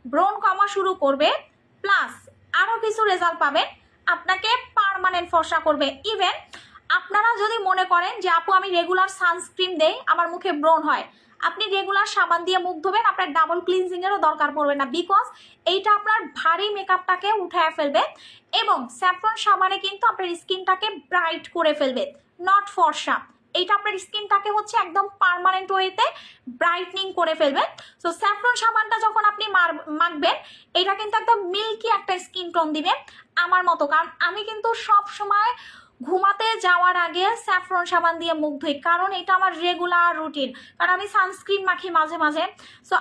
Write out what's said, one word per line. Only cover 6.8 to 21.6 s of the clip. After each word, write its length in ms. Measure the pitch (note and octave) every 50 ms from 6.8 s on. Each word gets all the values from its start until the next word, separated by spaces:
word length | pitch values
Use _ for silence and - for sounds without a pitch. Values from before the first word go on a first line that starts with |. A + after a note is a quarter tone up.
| _ -
আপনারা 480 | F4 F#4 - - G4 G#4 G#4+ A#4 A#4+
যদি 220 | G4 G#4 A4 A#4 A4+
মনে 260 | G4 F#4 F#4 F#4 F#4
করেন 360 | F#4 F4+ F4 F4+ G4+ A#4+ A4
যে, 80 | F#4 F4+
"আপু, 240 | E4 E4+ E4+ - -
আমি 180 | F#4 F#4+ G4
রেগুলার 380 | F4+ E4+ E4+ E4+ F#4 F#4 F#4+ F#4+
সানস্ক্রিন 680 | F#4+ - F#4 F4 E4+ F4+ - - _ - F#4 F#4 F4+ D4+
দেই, 220 | D#4 E4 G#4 B4+ -
আমার 220 | - D#4+ E4+ E4+ E4
মুখে 240 | E4+ F4+ - F#4+ D#4+
ব্রণ 300 | D4 D4 D#4+ D#4+ D#4 D#4
হয়", 220 | D4+ C4 G3+ - - _ _ _ _ _ -
আপনি 240 | - E4+ F4+ F#4+ G#4+
রেগুলার 420 | G4 G4 G4 F#4+ F#4+ G4 G4 G#4+
সাবান 380 | G#4 - G4+ F4+ F4 E4+ E4+ E4+
দিয়ে 140 | F4+ F#4 F#4
মুখ 240 | F4 F#4 F4 D#4 D#4
ধোবেন, 220 | F#4+ F#4+ A4 A4+
আপনার 280 | G4+ F#4+ - F#4 D#4 C#4
ডাবল 280 | E4 D#4 D#4 E4+ F4
ক্লিনজিংয়েরও 580 | F4 F4+ F#4 F#4+ F#4 F4+ F4+ F4 F4+ G4 G4+ G4
দরকার 340 | E4 D4+ D4+ D#4 D4+ C#4+ C#4
পড়বে 220 | D4+ D4 C#4+ C#4+
না, 100 | C#4+ C#4
because 420 | B3+ B3 E4+ F4 - G4 G4+ B4 - - - - - - _ -
এইটা 300 | E4 F#4 G4 G4 A4 G#4
আপনার 260 | G4+ G#4 G#4+ G#4+ A4 F4+ C4+ -
ভারী 340 | - - D#4+ E4 F4+ G4+ G#4+
মেকআপটাকে 640 | G#4 G4+ F#4+ - F#4 F#4 - - F#4 F4+ F#4+ G4+ A4
উঠায় 380 | G#4 F4+ E4+ - F4+ D#4+ D#4+
ফেলবে। 320 | D#4+ D#4+ D4+ C#4+ C4+ E4+ C5+ D#5 - - - - - - _ - -
এবং 360 | A4 A#4 A4 F#4 C#4+ B3 A#3+
স্যাফরন 480 | - - F#4+ F4+ F#4 F#4 - A4 A4+
সাবানে 420 | - - G#4+ G4 F#4+ F#4 F#4+ G4 F#4+
কিন্তু 280 | G4 F#4+ G4+ G4 A#4+
আপনার 280 | A4+ - - F#4+ F4 F4
স্কিনটাকে 560 | E4+ - - F#4 F#4 F#4 F#4+ F#4 F#4 G#4 A4
ব্রাইট 580 | G4+ D4 - - F#4 F4+ E4+ E4 E4 - - - -
করে 220 | F4